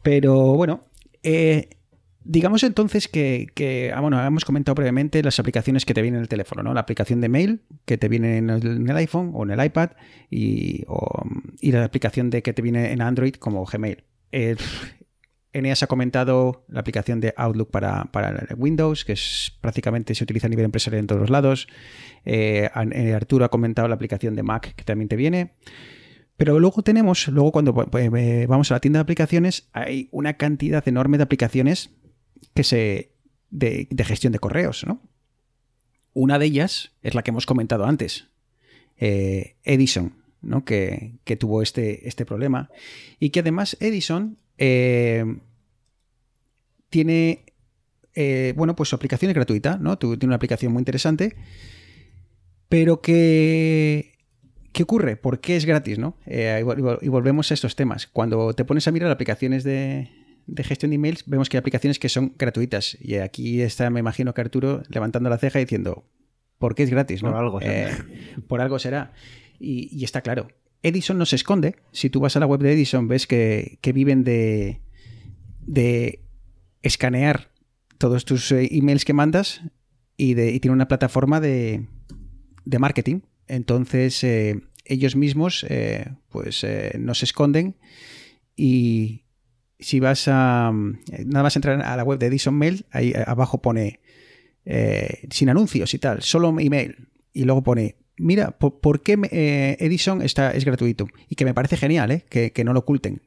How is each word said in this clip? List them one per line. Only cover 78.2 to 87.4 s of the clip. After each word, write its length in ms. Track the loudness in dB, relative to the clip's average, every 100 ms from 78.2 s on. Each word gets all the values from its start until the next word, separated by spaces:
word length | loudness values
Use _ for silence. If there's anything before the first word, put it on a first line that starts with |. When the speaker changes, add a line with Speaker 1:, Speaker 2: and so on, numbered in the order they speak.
Speaker 1:
tus, 260 | 0 -2 2
eh, 160 | 2 2
emails 320 | 2 2 2
que 80 | 2
mandas 500 | 2 4 2 -2 -8 -14 _ _ _ _ -2
y, 200 | 0 2
de, 160 | 2
y 100 | 2
tiene 120 | 2
una 140 | 2 2
plataforma 540 | 0 2 2 2 2
de, 440 | 0 0 -2 -4 -8 -16 -20 -18 -18 -20 -20 -18
de 160 | -4 0
marketing. 400 | 2 0 -2 -4 _ _ _
Entonces, 720 | -6 0 0 0 0 0 0
eh, 380 | 0 0 0 -2 -8 -20 -6
ellos 320 | 0 0 2
mismos, 480 | 0 0 0 -2 -4
eh, 460 | -2 -2 -4 -8 -16 _
pues, 340 | -10 -8 -6
eh, 320 | -4 -6 -6 -6
no 160 | -4
se 120 | -2 -4
esconden 500 | 0